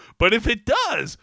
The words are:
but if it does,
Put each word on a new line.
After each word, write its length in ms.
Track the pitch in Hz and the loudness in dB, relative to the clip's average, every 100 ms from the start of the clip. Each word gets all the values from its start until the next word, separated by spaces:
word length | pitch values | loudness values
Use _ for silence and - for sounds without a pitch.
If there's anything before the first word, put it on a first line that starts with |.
| - - | -14 0
but 160 | 175 | 2
if 140 | 220 226 | 2 0
it 160 | 226 - | -4 0
does, 500 | 403 453 202 139 - | 0 0 -4 -8 -12